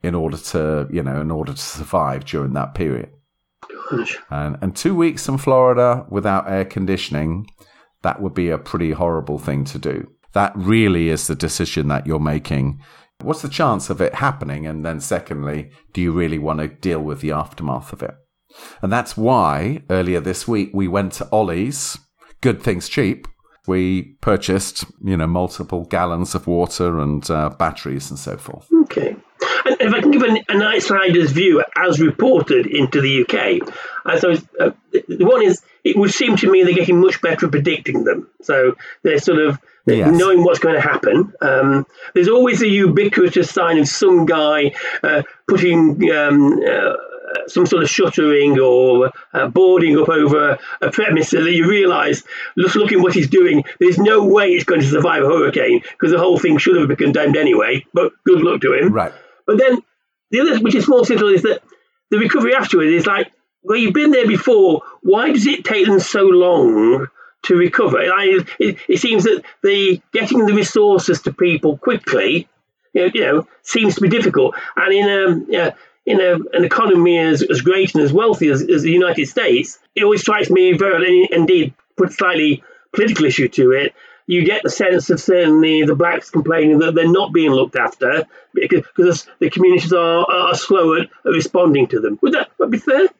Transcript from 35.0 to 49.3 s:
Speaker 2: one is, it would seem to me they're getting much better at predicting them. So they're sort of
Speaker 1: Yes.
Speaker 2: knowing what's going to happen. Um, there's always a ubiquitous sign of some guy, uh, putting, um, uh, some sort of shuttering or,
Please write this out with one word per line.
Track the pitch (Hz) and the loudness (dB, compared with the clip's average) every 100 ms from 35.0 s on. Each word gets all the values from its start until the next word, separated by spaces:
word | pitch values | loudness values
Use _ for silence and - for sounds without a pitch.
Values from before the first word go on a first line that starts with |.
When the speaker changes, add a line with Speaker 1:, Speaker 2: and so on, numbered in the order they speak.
| - 175 190 | -4 0 2
Speaker 2:
one | 262 | 4
is, | 294 180 _ _ | 2 0 _ _
it | - - | -2 0
would | 202 | 0
seem | - 240 202 | 0 0 0
to | 196 | 4
me | 190 | 4
they're | 180 | 4
getting | 180 170 175 | 2 2 4
much | 185 180 | 4 2
better | 170 156 170 | -4 -2 -2
at | |
predicting | 143 143 151 - - | -2 -2 -4 -6 -2
them. | - - - _ | -2 -2 -8 _
So | - 139 127 - - - | -2 0 0 -2 -16 -6
they're | 180 147 | -2 0
sort | 160 156 | 0 0
of | 156 143 _ _ - | 0 -2 _ _ -2
Speaker 1:
Yes. | 117 151 | 2 4
Speaker 2:
knowing | 170 190 185 | 2 4 4
what's | 175 165 | 4 2
going | 165 156 | 0 0
to | |
happen. | 143 131 104 131 202 - | -2 -2 0 0 -2 -4
Um, | 139 135 135 139 135 _ - | -2 0 2 0 -2 _ -4
there's | 190 180 | 0 2
always | 240 247 220 | 4 2 2
a | 214 | 0
ubiquitous | 202 190 151 202 208 180 185 170 | 2 2 2 0 2 2 2 -2
sign | - 170 160 | -2 0 0
of | 143 | 0
some | - 202 180 | 2 4 4
guy, | 160 160 151 151 143 - - - | 2 0 0 0 -2 -4 -10 -6
uh, | 156 151 151 - - | -2 -2 -4 -12 -2
putting, | 190 180 165 160 151 165 | 2 4 4 4 2 0
um, | 151 147 143 143 - | 2 2 4 4 2
uh, | - - - - - - - - - | 0 0 -2 -4 -10 -18 -12 -10 -6
some | 175 175 | -2 0
sort | 175 | 0
of | 147 | 0
shuttering | - 175 - 151 147 143 135 | 0 0 2 2 2 2 4
or, | 131 127 127 123 131 - - | 4 4 4 4 0 -2 -8